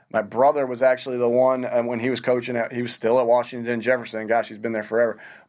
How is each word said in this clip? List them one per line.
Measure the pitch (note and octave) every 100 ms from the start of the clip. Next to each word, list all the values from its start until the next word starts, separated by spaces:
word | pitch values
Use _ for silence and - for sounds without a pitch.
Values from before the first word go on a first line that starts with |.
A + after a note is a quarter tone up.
| _
My | A2
brother | G2+ A2 C#3 D3 C3
was | A#2+
actually | C3 B2+ C3+ B2
the | A#2+
one, | B2 C3 B2+
uh, | B2 A#2+
when | A#2+ A#2
he | B2
was | A#2+
coaching | - B2 A#2+ A#2+
at, | A2+
he | B2
was | A#2+
still | - A2+ B2
at | A#2
Washington | A#2+ A#2 B2+ A#2 A#2+
Jefferson. | A2+ B2+ A2+ A2 A2
Gosh, | A2+ A2
he's | G#2+
been | A#2
there | A2
forever. | G#2+ A2 A#2 G#2 - -